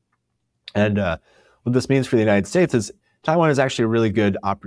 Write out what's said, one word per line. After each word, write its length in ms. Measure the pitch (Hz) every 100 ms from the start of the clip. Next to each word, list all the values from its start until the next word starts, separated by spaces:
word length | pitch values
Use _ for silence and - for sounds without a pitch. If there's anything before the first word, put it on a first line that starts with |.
| _ _ _ _ _ _ -
And, 240 | - 107 104
uh, 200 | 95 82 - _ _ _
what 120 | -
this 140 | 123 127
means 200 | 135 127
for 80 | 123
the 60 |
United 260 | 110 101 95
States 260 | 175 170
is 180 | 123 104 - _ _
Taiwan 300 | - 160 160
is 80 | 139
actually 240 | 135 -
a 60 | 113
really 200 | 113 110
good 280 | 98 104 95
op-, 240 | 98 98